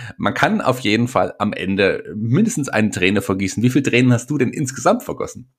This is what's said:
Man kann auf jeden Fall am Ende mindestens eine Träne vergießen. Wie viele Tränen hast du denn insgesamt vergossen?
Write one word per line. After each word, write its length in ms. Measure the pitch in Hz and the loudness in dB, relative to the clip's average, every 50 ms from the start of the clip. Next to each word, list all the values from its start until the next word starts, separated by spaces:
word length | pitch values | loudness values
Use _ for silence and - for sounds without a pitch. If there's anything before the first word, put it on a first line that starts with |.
| - - - - | -16 -16 -12 -4
Man 160 | 85 101 - | -4 -4 0
kann 260 | - 135 165 214 208 | 0 0 0 0 0
auf 200 | - 127 127 127 | 0 0 -2 0
jeden 280 | - 104 107 113 120 123 | 0 2 2 2 2 2
Fall 260 | - 95 95 - - - | 2 0 0 0 -2 -2
am 140 | 104 104 - | -4 -4 -2
Ende 600 | - 92 92 98 95 98 92 78 - - - 87 | -4 -4 -2 2 2 2 2 2 0 -6 -8 -8
mindestens 520 | 107 113 113 127 175 220 220 - 156 139 - | -6 -2 0 2 2 2 2 0 -4 -4 -2
eine 220 | - 110 110 101 | 0 0 0 0
Träne 320 | 92 95 90 95 104 101 | 0 0 0 2 2 2
vergießen. 420 | - - 95 95 98 92 - 107 113 | 0 0 -2 -2 -2 -2 -2 0 0
Wie 60 | 123 | 2
viele 140 | 127 151 139 | 2 2 2
Tränen 280 | 113 - 120 131 127 | 2 2 4 4 4
hast 180 | 120 113 - - | 4 2 0 -2
du 80 | 147 139 | -2 -2
denn 140 | 131 - | -2 -2
insgesamt 520 | - - 127 123 - - - 175 220 247 - | -2 -4 -6 -6 -6 -2 0 0 0 0 -2
vergossen? 460 | - - - - - - 101 127 - _ | -8 -8 -8 -8 -10 -10 -14 -20 -20 _